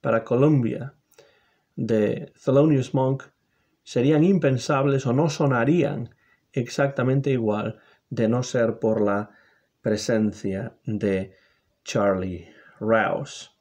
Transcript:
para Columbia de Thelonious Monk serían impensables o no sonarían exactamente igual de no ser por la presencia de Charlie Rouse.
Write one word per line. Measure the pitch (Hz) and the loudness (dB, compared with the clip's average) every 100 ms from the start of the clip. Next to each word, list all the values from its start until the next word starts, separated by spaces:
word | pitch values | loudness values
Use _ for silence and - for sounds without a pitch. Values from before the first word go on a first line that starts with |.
para | 131 113 | 0 -2
Columbia | - 123 147 147 117 123 131 _ _ _ _ _ _ _ _ - | 0 2 4 4 2 -4 -10 _ _ _ _ _ _ _ _ -10
de | 113 110 104 - 151 _ | -2 2 2 -2 -10 _
Thelonious | - 135 156 139 123 135 | 0 4 4 2 0 0
Monk | 131 139 - _ _ _ _ _ | 0 -2 -8 _ _ _ _ _
serían | - 127 135 151 | -6 0 2 4
impensables | 170 190 147 131 - 139 139 135 131 | 4 4 2 0 0 0 2 0 0
o | |
no | 123 160 | 2 0
sonarían | - 147 123 120 175 143 - 123 _ _ _ _ | 0 0 2 2 2 0 -4 -10 _ _ _ _
exactamente | - 120 - 139 139 123 135 139 | -6 -4 -2 -2 0 0 0 0
igual | 131 110 104 113 - _ _ _ | -2 0 -2 -4 -10 _ _ _
de | 104 113 | -2 0
no | 120 | 0
ser | 127 127 117 113 | -2 0 0 0
por | 113 107 | -2 0
la | 101 101 107 _ _ _ _ _ | 0 0 -4 _ _ _ _ _
presencia | - 104 - 113 107 101 101 95 120 _ - | -4 -2 0 0 0 -2 -8 -6 -8 _ -8
de | 107 101 95 92 _ _ _ _ _ | -4 -2 -2 -6 _ _ _ _ _
Charlie | - 123 101 95 92 87 - - - _ | -8 0 0 0 -4 -8 -14 -20 -20 _
Rouse. | 107 113 - - 143 - - _ | 0 2 2 -4 -8 -14 -20 _